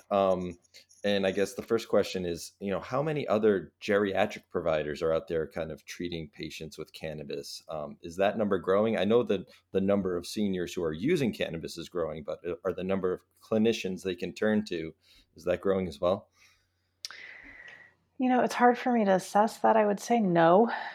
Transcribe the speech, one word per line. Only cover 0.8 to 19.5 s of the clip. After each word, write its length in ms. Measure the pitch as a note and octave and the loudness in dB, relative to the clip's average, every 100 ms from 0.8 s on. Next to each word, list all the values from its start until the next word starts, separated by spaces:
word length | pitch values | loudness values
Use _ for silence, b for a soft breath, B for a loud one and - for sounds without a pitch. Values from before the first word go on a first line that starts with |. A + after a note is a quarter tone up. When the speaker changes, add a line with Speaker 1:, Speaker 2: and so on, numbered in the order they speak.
| B _ | B _
Speaker 1:
and 240 | G#2 G2+ F#2+ | -2 0 0
I 60 | |
guess 220 | F#2+ F#2+ | 0 -2
the 80 | - | -4
first 260 | - A2+ - | -2 -2 0
question 360 | G#2 F#2+ F#2+ | 0 0 -2
is, 280 | F2+ E2 - - | -4 -6 -10 -10
you 100 | G2 | -6
know, 80 | F2+ | -6
how 240 | - B2+ | -4 -4
many 240 | D#3 D3+ - | -2 -4 0
other 460 | G#2+ G#2+ G2 D#2+ _ | 2 4 2 -2 _
geriatric 600 | - G2+ G#2 F#2+ G#2 - _ | 0 2 2 2 0 -2 _
providers 520 | F#2 E2 D#2 D2+ D2 | -4 0 0 0 -2
are 100 | E2 | 0
out 140 | D#2+ - | 0 0
there 200 | E2 D#2 | -2 -2
kind 240 | - D#2+ | -6 -8
of 120 | D2 | -10
treating 440 | - - F2+ E2 D#2 | -12 -8 -6 -6 -10
patients 500 | - D#2 - D#2+ - | -10 -12 -10 -12 -12
with 140 | D#2 | -14
cannabis? 680 | - D#2+ D2+ C#2+ C#2+ - - - | -12 -10 -10 -8 -10 -10 -14 -10
Um, 280 | D#2+ D2 C#2+ | -10 -10 -12
is 140 | E2+ E2+ | -8 0
that 220 | G2 A2+ | 0 0
number 200 | G#2 F#2+ | -2 0
growing? 380 | D#2+ G2 A2+ G2+ | 2 2 2 2
I 80 | |
know 180 | F#2+ A#2+ | 2 2
that 260 | A2+ G2 - B B | 2 -2 -4 B B
the 80 | G2 | 0
number 360 | F#2+ G2+ F#2 F2 | 2 2 0 -4
of 100 | F2+ | -6
seniors 460 | - G2+ F#2 E2+ | -4 -2 -2 -4
who 120 | - | -4
are 80 | E2 | -4
using 400 | D#2 B2 F3 A#2+ | -2 0 2 0
cannabis 440 | - D#2+ E2 D2 E2+ | -2 -4 -6 -8 -10
is 120 | D#2 | -8
growing, 340 | F2 D#2+ D#2 | -4 -4 -6
but, 160 | D2+ D#2+ E2+ | -8 -8 -6
uh, 80 | - | -6
are 80 | F#2+ | -4
the 120 | F2+ | -4
number 280 | F#2 F#2+ F2+ | -2 -2 -2
of 80 | F2+ _ _ | -4 _ _
clinicians 600 | - A2 A2+ A2 F#2+ F#2 | -2 2 2 0 -4 -6
they 120 | F#2+ | -6
can 180 | F2+ F#2 | -4 -6
turn 320 | - G#2+ G#2+ G#2+ | -2 0 0 0
to, 260 | E2+ D#2+ - b b b | -6 -6 -12 b b b
is 100 | - | -8
that 160 | E2+ F2+ | -4 -2
growing 260 | G2 F#2+ F2+ | 0 0 -2
as 120 | - | -2
well? 280 | F2+ G2+ - b b b b _ _ _ - B B B B B B B B B _ - | 0 0 -4 b b b b _ _ _ -16 B B B B B B B B B _ -4
Speaker 2:
You 100 | B3+ | 0
know, 140 | B3+ | 2
it's 120 | G#3+ | 2
hard 220 | - B3 A#3+ | 4 4 4
for 160 | C4 | 2
me 120 | A#3+ G3 | 2 4
to 60 | |
assess 460 | F#3+ - G3+ A3 | 4 4 2 2